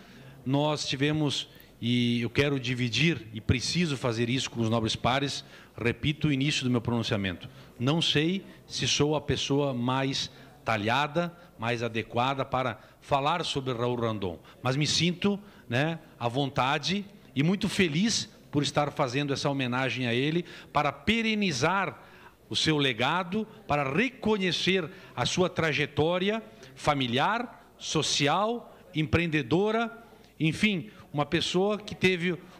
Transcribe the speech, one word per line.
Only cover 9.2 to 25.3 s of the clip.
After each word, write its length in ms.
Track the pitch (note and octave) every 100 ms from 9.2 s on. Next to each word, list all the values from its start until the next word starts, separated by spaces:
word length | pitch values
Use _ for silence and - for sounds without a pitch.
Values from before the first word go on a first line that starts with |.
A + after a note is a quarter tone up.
pessoa 520 | - B2+ - C#3 C#3+
mais 580 | B2 B2 C3 C3+ C3+ - - - -
talhada, 720 | - A2 G#2 B2+ D3 D#3 E3+ - - -
mais 240 | A2+ A#2+
adequada 600 | A#2 A2 G#2 A#2+ B2+ C#3
para 380 | B2 B2+ B2+ G#2 - -
falar 420 | - C#3 C#3+ E3+
sobre 300 | - C#3+ C3
Raul 220 | A#2 B2 A#2+
Randon, 420 | A#2 G#2+ F#2+ D#2 - -
mas 140 | B2 C3+
me 100 | D3
sinto, 520 | - E3+ F3 G3+ G3 - - -
né, 300 | A#2+ D3+ D#3+ - -
à 80 | A#2+
vontade 800 | B2 C#3 C3+ B2+ D3+ C#3 G3+ F#3+ - - B2+
e 60 |
muito 260 | D#3 G3+ G3
feliz 600 | - F3+ D3 A3+ - - - -
por 120 | D3
estar 280 | C#3 - C#3+
fazendo 420 | - C3+ C3 C#3+
essa 180 | C3 D3
homenagem 560 | C#3 B2+ B2+ C3 A#2+ B2
a 80 |
ele, 300 | A#2+ C#3+ E3+ E3+ - -
para 180 | D3 D3
perenizar 1160 | - - A3+ A3 G#3+ G3 C3+ D3+ F#3+ F3 A2+ - - - - -
o 80 | A2+
seu 220 | D#3 D3+
legado, 680 | C#3 A2+ B2+ F3 F3 G#3 G#3+ - -
para 200 | D3 C3+
reconhecer 1000 | D3+ B3+ - G#3+ G#3+ F#3 D3+ - F#3+ D3+ - -
a 100 | -
sua 240 | A#2+